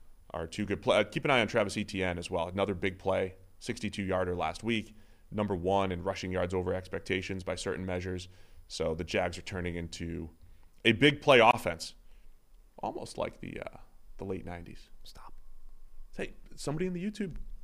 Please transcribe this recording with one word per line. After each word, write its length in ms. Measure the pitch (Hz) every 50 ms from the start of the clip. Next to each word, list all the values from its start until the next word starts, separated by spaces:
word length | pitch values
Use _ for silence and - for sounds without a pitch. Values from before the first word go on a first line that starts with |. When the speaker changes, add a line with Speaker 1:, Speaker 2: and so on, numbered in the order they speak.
| - - - - - -
Speaker 1:
are 140 | - 82 82
too 180 | 82 - - 104
good. 160 | 98 101 92
Pl-, 100 | - 123 90
uh, 100 | 101 107
keep 180 | - - - -
an 60 | 151
eye 80 | 139 123
on 60 | 110
Travis 300 | 98 - 117 104 98 -
Etienne 400 | 110 101 - 101 95 92 90 87
as 120 | 87 85 -
well. 180 | 90 87 82 90
Another 240 | 92 98 98 101 98
big 260 | 87 101 98 90 -
play, 360 | - 95 95 92 95 92 - - - - - -
sixty-two 440 | - - - - - 101 - - 98
yarder 320 | 92 92 92 92 90 90
last 260 | 87 82 80 85 -
week. 320 | - 113 117 107 101 - - - - - - - - -
Number 240 | - 104 104 101 101
one 360 | 85 85 92 98 98 98 95 90
in 100 | 87 85
rushing 280 | 95 95 - - 92 90
yards 200 | 90 90 87 95
over 200 | 92 90 92 90
expectations 720 | 92 92 - - 87 - - 92 95 92 - 98 95 90
by 100 | 85 90
certain 300 | 90 - 98 76 71 92
measures. 420 | 92 90 90 92 95 92 90 87 - - - - - - - -
So 260 | - - - 82 80 80
the 120 | 80 87
Jags 320 | - - 98 90 90 87
are 40 | 92
turning 340 | 90 - 101 90 87 87 85
into 540 | 85 85 82 - - 85 82 82 80 80 78 - - - - - - - - - - -
a 80 | 113
big 300 | 110 - 139 151 147 147
play 180 | - 147 135 120
offense, 540 | 110 117 123 117 - 90 82 82 - - - - - - - - - - - - - - - - - - - -
almost 380 | - 101 - 359 - - -
like 220 | - - - - -
the, 220 | - 92 - -
uh, 160 | - - - - - - - - - - -
the 80 | - 98
late 200 | 98 95 92 -
nineties. 440 | 87 87 87 85 87 - - - - - - -
Speaker 2:
Stop. 300 | - - - - - - - - - - - - - - - - - - - - - -
Speaker 1:
Hey, 180 | - - - - - - - -
somebody 320 | - - 143 143 160 185
in 60 | 185 180
the 100 | 175 180
YouTube 320 | 214 208 - 202 165 - - - - - -